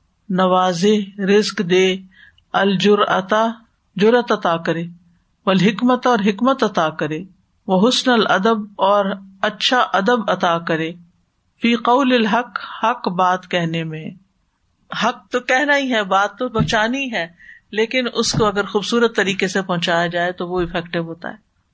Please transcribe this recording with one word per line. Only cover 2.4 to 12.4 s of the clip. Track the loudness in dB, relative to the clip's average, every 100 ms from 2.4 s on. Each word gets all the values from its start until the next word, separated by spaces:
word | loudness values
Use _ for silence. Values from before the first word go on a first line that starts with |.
| _
الجرأت، | 0 0 2 2 2 2 -2 0 0 0 -4 _ _ _ 0
جرأت | 4 4 2
عطا | -2 0 -2
کرے، | -2 -4 -6 -12 _ _ _ _ 0
والحکمت، | 4 4 2 2 2 2
اور | 2
حکمت | 2 0 0 2
عطا | 0 0 -2
کرے، | -2 -6 -6 -10 _ _ _ -2
وحسن | 2 2 2 2
الادب، | 2 2 2 2 0 -4 -2
اور | 2 2 0 -4 -12 -6
اچھا | -6 -2 0 0 0
ادب | 0 0 0 0
عطا | 0 0 0
کرے، | -2 -2 -4 -8 -20 _ _ _ _ _
فی | 0
قول | 0 2 2 4
الحق، | 2 2 0